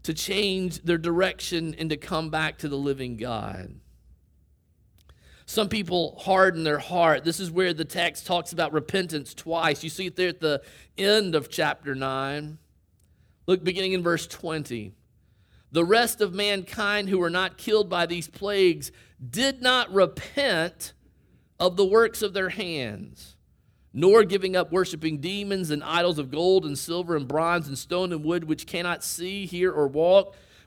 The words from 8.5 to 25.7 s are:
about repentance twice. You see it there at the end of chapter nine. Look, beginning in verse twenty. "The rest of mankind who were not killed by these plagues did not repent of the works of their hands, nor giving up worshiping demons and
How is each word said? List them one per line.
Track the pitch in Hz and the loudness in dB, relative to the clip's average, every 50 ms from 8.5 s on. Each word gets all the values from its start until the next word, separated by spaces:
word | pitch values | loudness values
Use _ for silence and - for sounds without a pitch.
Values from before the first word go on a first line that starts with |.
| 175 | -4
about | 170 165 147 | -2 -2 0
repentance | 151 156 143 - - 196 185 170 165 151 135 - - | 0 -2 -2 -2 -2 -4 -2 -4 -6 -8 -10 -10 -16
twice. | - - 160 160 165 165 160 147 - - | -14 -8 -4 -2 0 0 0 0 -2 -4
You | 160 | -10
see | 156 - 190 180 | -8 -6 -8 -6
it | - | -2
there | - 180 180 | -2 -2 -2
at | 170 - | -2 -2
the | 160 156 147 135 - - - - - _ _ - | -2 -2 -2 -2 -4 -10 -20 -20 -20 _ _ -2
end | 190 202 208 220 208 185 160 | 2 4 4 4 4 2 0
of | 151 139 - | -2 -2 -2
chapter | - - 156 147 147 - - 143 135 | -4 -2 -2 -2 -2 -4 -6 -8 -6
nine. | 135 135 135 135 135 135 135 143 147 151 151 156 156 _ _ _ _ _ _ _ _ _ _ _ _ _ _ _ _ _ - | -4 -4 -4 -4 -2 -4 -4 -6 -6 -8 -10 -14 -16 _ _ _ _ _ _ _ _ _ _ _ _ _ _ _ _ _ 0
Look, | 190 190 160 | 0 0 0
beginning | 180 175 190 190 185 190 | -2 -2 -2 -2 0 0
in | 180 | 0
verse | 175 170 170 - - | 0 0 0 -2 -2
twenty. | - - - - 170 160 156 143 - 123 117 107 98 107 _ _ _ _ _ _ _ _ _ _ _ _ _ _ _ | -6 -12 -10 -8 -6 -6 -6 -6 -6 -8 -10 -10 -12 -16 _ _ _ _ _ _ _ _ _ _ _ _ _ _ _
"The | - 165 170 | 0 2 4
rest | 170 214 233 240 233 233 - | 4 6 4 4 2 0 -2
of | 214 190 175 | -2 -2 -2
mankind | 190 208 208 202 196 180 - - - 208 202 208 208 202 190 | -2 -2 -2 -2 -2 -4 -8 -6 -4 -2 -2 0 -2 0 0
who | 196 185 | 0 0
were | 175 170 | 2 2
not | 170 180 190 180 - - | 0 0 -2 -2 -4 -6
killed | - 233 214 214 208 175 | -2 2 2 2 2 2
by | 185 175 170 165 | 0 -2 0 0
these | 175 175 156 - | -2 -4 -6 -8
plagues | - - 196 202 208 196 190 180 165 151 135 - - - - _ _ - 135 120 | -10 -8 -6 -2 2 4 4 4 4 2 -4 -14 -14 -18 -20 _ _ -16 -14 -8
did | 117 196 254 269 269 262 | -4 -2 0 0 -2 0
not | 247 254 254 254 233 - 185 | 2 2 2 2 2 2 4
repent | 196 185 170 - - - - - 285 277 262 196 160 165 180 - - - - - _ _ _ _ _ _ _ _ _ _ _ _ - | 4 4 4 2 -2 -12 -8 -2 0 0 2 2 2 0 -2 -4 -8 -14 -14 -16 _ _ _ _ _ _ _ _ _ _ _ _ 0
of | 175 185 180 185 | 0 2 4 4
the | 202 | 2
works | 185 202 226 233 220 226 - 214 | 4 6 6 4 4 2 -2 -4
of | 202 175 | -2 -2
their | 196 190 185 | -2 -4 -4
hands, | 175 190 208 175 165 147 127 110 104 101 110 - - - - - - _ _ _ _ _ _ _ _ _ _ _ - | -4 -6 -6 -6 -4 -4 -6 -6 -8 -10 -12 -14 -18 -20 -20 -20 -20 _ _ _ _ _ _ _ _ _ _ _ -2
nor | 131 160 190 202 226 214 | 4 6 8 10 10 8
giving | 175 190 196 185 190 185 | 6 4 0 0 0 0
up | 180 175 - | 0 0 2
worshiping | 170 190 185 180 - 156 156 160 156 143 | 2 0 0 0 -2 -4 -4 -4 -4 -4
demons | 139 180 196 202 202 196 196 190 185 | -4 -4 -4 -4 -4 -2 -2 -2 -2
and | 156 | -2